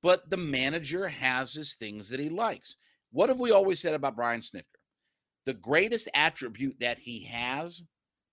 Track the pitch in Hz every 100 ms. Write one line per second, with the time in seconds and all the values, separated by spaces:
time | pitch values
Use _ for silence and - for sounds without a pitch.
0 | 170 180 160 185 165 135 131 160 143 170
1 | 190 139 131 127 127 151 147 - 107 104
2 | 101 131 151 170 226 110 - - _ _
3 | _ 123 220 254 240 202 196 175 170 151
4 | 139 113 120 117 110 - - _ _ _
5 | _ _ _ _ - 117 98 151 214 -
6 | - 139 156 - 123 110 135 - 120 120
7 | - 113 87 117 123 135 170 170 170 _
8 | _ _ _